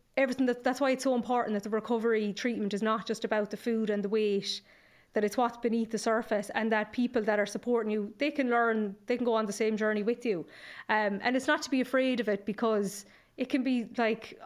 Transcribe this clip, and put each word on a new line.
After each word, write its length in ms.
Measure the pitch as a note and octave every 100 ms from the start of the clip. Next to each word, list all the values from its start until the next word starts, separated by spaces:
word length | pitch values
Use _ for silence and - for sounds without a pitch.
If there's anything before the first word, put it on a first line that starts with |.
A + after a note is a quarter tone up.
| _ -
everything 300 | C4+ B3 B3+
that, 180 | A#3+
that's 160 | B3+ C4
why 120 | C#4
it's 120 | C4
so 100 | C4+
important 420 | B3 A#3 B3 A3+ G#3
that 80 |
the 60 | G3+
recovery 640 | G#3+ G#3+ A#3 A#3 A3 G#3
treatment 420 | G3 B3 G#3+ G3+
is 80 | G3
not 240 | A3 A3 F#3
just 200 | A3 A3
about 260 | G#3+ G#3
the 60 | G3+
food 320 | B3 A3+ G#3+
and 120 | G#3
the 80 | G3+
weight, 520 | A3 G#3+ G3 G3 - - - _ _ _
that 140 | A3 G#3
it's 100 | G#3
what's 220 | A#3+ A#3
beneath 340 | A#3+ A3+ A3+
the 60 | G#3+
surface, 520 | A#3 A3 A3 G#3 G3+
and 200 | - A3
that 220 | A3 G#3+
people 280 | - A#3+ B3
that 140 | G#3+ G#3
are 80 | G3+
supporting 460 | A3 A#3+ A#3+ G#3+
you, 220 | G#3+ G#3 -
they 140 | C#4+
can 180 | D4 B3+
learn, 460 | A#3+ A#3 A3 G#3 G3 -
they 100 | B3
can 80 | B3
go 80 |
on 120 | A3 A3
the 60 |
same 240 | G3+ A3 G#3+
journey 280 | G#3+ G#3+
with 220 | G#3 A#3+ A#3+
you. 200 | F3+ D3 - - - -
Um, 320 | G#3+ G#3 G3+
and 140 | A#3+ B3+
it's 120 | C4
not 140 | D4+
to 60 | -
be 120 | C4
afraid 400 | B3 C4 C4 B3
of 80 | G#3+
it, 160 | G3+ G#3+
because 600 | G3+ A3+ G#3+ G3+ - - - _ -
it 100 | B3+
can 160 | C#4+
be, 240 | B3+ B3 A3 -
like, 400 | A3+ A3+ - -